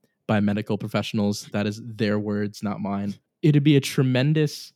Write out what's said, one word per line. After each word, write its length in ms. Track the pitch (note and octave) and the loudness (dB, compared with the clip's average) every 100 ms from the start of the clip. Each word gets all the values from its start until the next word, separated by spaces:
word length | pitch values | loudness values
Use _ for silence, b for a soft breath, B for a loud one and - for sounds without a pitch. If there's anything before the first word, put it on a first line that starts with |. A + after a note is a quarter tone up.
| _ _ - | _ _ 0
by 140 | G#2+ | 2
medical 380 | G#2 G2+ G#2+ G#2 | 2 0 -2 -4
professionals. 720 | A2 G#2 G2+ A2+ G2+ G#2 - | -2 -4 -2 0 0 -2 -4
That 160 | G#2+ G#2 | -4 -4
is 140 | G#2+ | -6
their 340 | A#2 G#2+ G#2+ G#2 | -12 -4 0 0
words, 460 | G#2+ G#2 G#2 G#2 | -2 -4 -4 -4
not 160 | G#2 G#2+ | -6 -4
mine. 360 | G2+ G2+ G2+ G2 _ _ | -4 -4 -4 -8 _ _
It'd 220 | E3 D3 | 4 4
be 120 | C#3+ C#3+ | 6 4
a 60 | |
tremendous 880 | - - C3 B2+ C#3+ D#3 D3 - - | 2 0 2 2 2 2 0 -4 -16